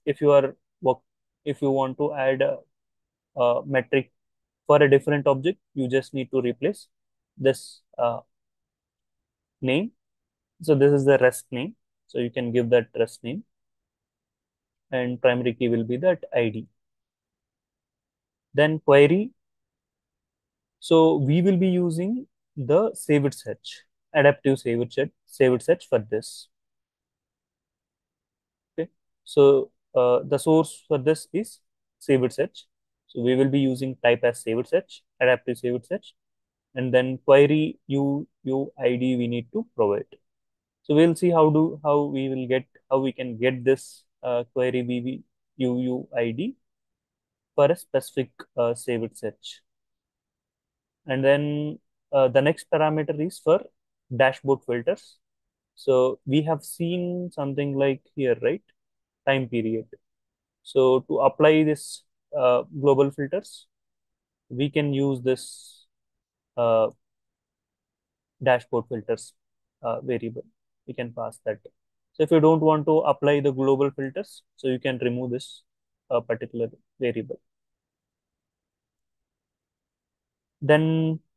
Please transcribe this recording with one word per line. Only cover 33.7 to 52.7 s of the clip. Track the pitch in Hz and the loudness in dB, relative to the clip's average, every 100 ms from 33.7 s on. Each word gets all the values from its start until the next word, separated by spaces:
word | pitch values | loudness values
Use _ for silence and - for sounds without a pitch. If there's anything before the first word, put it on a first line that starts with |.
| 127 135 127 | -2 -8 -2
type | 120 120 | 0 2
as | 120 120 | 0 -2
saved | - 113 127 | -4 -4 -2
search, | 170 - - _ - | -4 -4 -20 _ -2
adaptive | 127 123 - 120 | 0 0 -2 -6
saved | 123 123 - | -6 -6 -8
search, | 190 - _ _ _ _ _ _ 131 | -12 -12 _ _ _ _ _ _ -8
and | 127 | 0
then | 123 127 131 - | 0 0 -4 4
query | 135 143 151 156 - - | 6 6 4 -2 -6 -6
U, | 139 139 139 - _ | -2 -2 -4 -6 _
U | 135 135 139 - | -6 -6 -6 -4
I | 123 123 | -2 -2
D | 127 127 | -2 -2
we | 120 | -2
need | 120 120 | -6 -6
to | 214 233 - | -8 -8 -2
provide. | 107 101 - - _ _ _ _ _ _ | -2 -2 -6 -20 _ _ _ _ _ _
So | - | -2
we'll | 151 170 160 | 4 4 2
see | 180 | 0
how | 165 156 | 4 4
do, | 156 160 156 | 4 0 -2
how | 147 147 | -2 0
we | 143 135 135 | 0 -4 -6
will | 131 123 | -6 -2
get, | 131 135 _ - | -4 -4 _ -4
how | 135 | -2
we | 135 | -2
can | 123 127 110 | -6 -10 -2
get | 123 131 123 | -2 -2 0
this, | 135 - - _ _ | 0 -2 -20 _ _
uh, | 127 120 120 | -6 -4 -4
query | 131 127 127 | -4 -2 -2
V | 120 123 | -4 -6
V | 123 135 - _ _ - | -6 -12 -16 _ _ -6
U | 127 123 | -4 -2
U | 127 127 - 127 | -4 -6 -8 -6
I | 117 | -4
D | 113 208 269 _ _ _ _ _ _ _ _ _ - | -4 -8 -10 _ _ _ _ _ _ _ _ _ 0
for | 139 | 2
a | 175 | 2
specific, | - 135 - - 120 - - - | -2 -4 -4 -8 -8 -10 -14 -4
uh, | 120 120 | -2 -2
saved | - 117 110 - | -4 -6 -6 -8
search. | 107 - - - _ _ _ _ _ _ _ _ _ _ _ _ _ _ - | -12 -12 -20 -20 _ _ _ _ _ _ _ _ _ _ _ _ _ _ -8
And | 131 135 | -2 2
then, | 143 147 147 151 - _ _ - | 2 0 -4 -6 -8 _ _ -4
uh, | 143 131 | 2 4
the | 127 | 4
next | 139 165 - | 2 0 -2